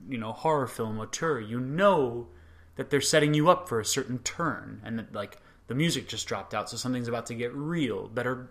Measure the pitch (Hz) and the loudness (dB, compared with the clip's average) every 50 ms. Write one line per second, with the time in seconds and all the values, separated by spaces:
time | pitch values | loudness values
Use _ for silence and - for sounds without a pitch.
0 | - 107 131 113 107 110 110 - - 160 156 143 131 110 - - 113 110 107 107 | -10 -8 -6 -6 -4 -6 -6 -2 2 2 2 2 2 0 -2 -4 -4 -2 -2 -4
1 | 107 - - - 165 165 143 117 107 104 117 123 127 131 143 170 202 202 185 156 | -6 -6 -4 -2 0 0 0 -2 -2 -4 -4 -4 -4 -2 2 6 6 8 8 6
2 | 131 120 117 120 120 - - - - - - - - - - - 135 - 147 139 | 4 2 0 -4 -8 -10 -14 -20 -20 -20 -20 -20 -20 -12 -10 -8 0 2 2 2
3 | 135 - 160 156 147 147 151 151 151 175 175 180 - - 120 110 104 - - 139 | 4 4 6 6 6 6 6 6 6 6 6 6 2 0 -2 0 0 0 0 0
4 | 127 - 127 123 - - - - 170 147 107 85 - 107 104 107 107 110 113 226 | 0 -2 -4 -4 -4 -6 -4 -2 -2 -2 -2 -2 -6 -10 -12 -12 -8 -6 -6 -6
5 | - - - 208 - - - - - - - - - - 117 135 165 170 151 131 | -6 -6 -6 -6 -6 -8 -10 -18 -20 -20 -20 -16 -10 -4 0 0 2 2 2 0
6 | - - 113 107 - - 110 98 95 - 110 107 101 - 120 113 - 127 127 123 | -4 -6 -8 -8 -6 -4 -6 -6 -6 -4 -4 -4 -4 -4 -6 -6 -4 -2 -2 -2
7 | 117 117 120 117 113 - 120 113 120 120 131 139 147 160 170 165 143 113 101 95 | -2 -2 -4 -4 -4 -6 -6 -4 -4 -4 -4 -4 -4 -2 0 0 0 0 -2 -4
8 | 101 104 110 123 120 123 127 123 123 - | -6 -6 -4 -2 -2 -2 -2 -4 -8 -8